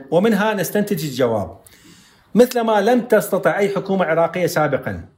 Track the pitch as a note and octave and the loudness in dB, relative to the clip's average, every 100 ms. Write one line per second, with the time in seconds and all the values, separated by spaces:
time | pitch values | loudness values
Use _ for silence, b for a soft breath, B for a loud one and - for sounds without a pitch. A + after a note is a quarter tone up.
0 | - E3 A3+ G3 G#3+ G3+ E3 G#3 G#3 F3 | -2 2 2 2 0 -2 -2 -2 -2 -4
1 | D3+ B2 A#2+ A2 F2 - b b b b | -4 -2 0 0 -4 -12 b b b b
2 | b b b G3+ B3 A#3+ A3 G#3 G#3 B3 | b b b 2 2 2 0 2 2 0
3 | A#3 A3 - F#3 E3+ F#3 G3 F3+ - F#3+ | 2 2 2 -2 0 0 -2 -2 -2 -2
4 | D#3+ D#3+ E3 F3+ E3 D#3+ D3 B2+ A#2 F2+ | 0 0 0 0 -2 0 0 -2 -4 -10
5 | - | -14